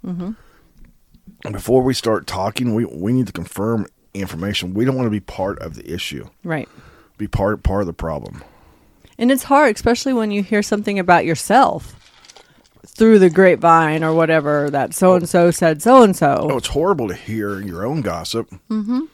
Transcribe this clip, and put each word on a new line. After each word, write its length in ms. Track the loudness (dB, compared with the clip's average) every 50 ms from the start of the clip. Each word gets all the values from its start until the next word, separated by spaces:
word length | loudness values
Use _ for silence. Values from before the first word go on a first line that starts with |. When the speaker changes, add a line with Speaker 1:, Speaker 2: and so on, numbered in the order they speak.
| -8
Speaker 1:
Mm-hmm. 240 | -8 -8 -8 -8 -8 -10 _ -16 _ _ _ _ _ _ _ -20 -20 _ _ _ _ _ _ _ -20 -20 _ -12 -10
Speaker 2:
Before 300 | -10 -10 -6 -4 -4 -4
we 120 | -2 -4 -6
start 340 | -4 -4 -4 -4 -4 -6 -10
talking, 460 | -10 -8 -8 -8 -8 -8 -6 -4 -4
we, 80 | -4 -4
we 280 | -6 -8 -8 -6 -4
need 140 | -2 -2 -2
to 60 | -4
confirm 540 | -8 -14 -14 -12 -10 -8 -6 -4 -4 -6 -6 -10 _ _ _ _ _
information. 580 | -10 -10 -10 -8 -8 -8 -6 -6 -6 -8 -6 -4
We 100 | -2 -2
don't 120 | -2 -2
wanna 140 | -2 -4 -4
be 80 | -4 -6
part 380 | -8 -10 -10 -8 -6 -6 -6 -8
of 160 | -12 -14 -14
the 180 | -16 -12 -12
issue. 360 | -10 -10 -10 -10 -12 -12 -14 -16 _ _ _
Speaker 1:
Right. 240 | -10 -8 -8 -10 _ _ -20 -20 -20 -20 _ _ _ _ _
Speaker 2:
Be 100 | -10 -6
part, 340 | -4 -2 -2 -2 -2 -2
part 200 | _ -2 -2 -2
of 40 | -4
the 60 | -4
problem. 500 | -8 -8 -8 -8 -8 -8 -10 -12 -18 -18 -20 -20 _ _ _ _ _ _ _ _ _ _ _ _ _ -2
Speaker 1:
And 120 | 0 0
it's 120 | 0 0
hard, 340 | 0 2 2 4 4 4 2
especially 380 | 0 0 -2 -2 0 -2 -2 -2
when 160 | -2 -2 -2
you 120 | -2 -4
hear 200 | -4 -2 -2 -2
something 360 | -2 -2 -4 -4 -4 -4 -4 -4
about 280 | 2 4 4 4 4
yourself 680 | 0 -2 -4 -2 2 4 4 4 2 0 -4 -10 -14 -20 -20 _ _ _ _ _ -20 -20 -20 -20 _ _ _ _ _ _ _ _
through 320 | -20 _ 2 6 8 8 8
the 100 | 8 6
grapevine 760 | 6 6 6 6 6 4 4 6 6 6 4 2 0 0
or 120 | 0 0 2
whatever, 560 | 2 2 2 2 0 2 0 -2 0 -2 -2
that 240 | -2 -2 -4 -4 -2
so-and-so 560 | 2 4 4 4 4 2 0 2 4 4 4
said 320 | 2 2 0 0 0 2
so-and-so. 680 | 4 6 8 8 8 8 4 2 2 2 2 0 -2 -2
Speaker 2:
Oh, 60 | -4
it's 120 | -4 -4 -4
horrible 400 | -2 0 0 0 0 0 -2 -6
to 60 | -6
hear 460 | -10 -10 -8 -6 -6 -6 -6 -6 -8
your 240 | -10 -10 -8 -6 -6
own 140 | -6 -4 -4
gossip. 480 | -4 -4 -6 -6 -8 -6 -6 -6 -6 _ -14 -20 _ _
Speaker 1:
Mm-hmm. 300 | -6 -6 -4 -4 -4 -4 -4 -6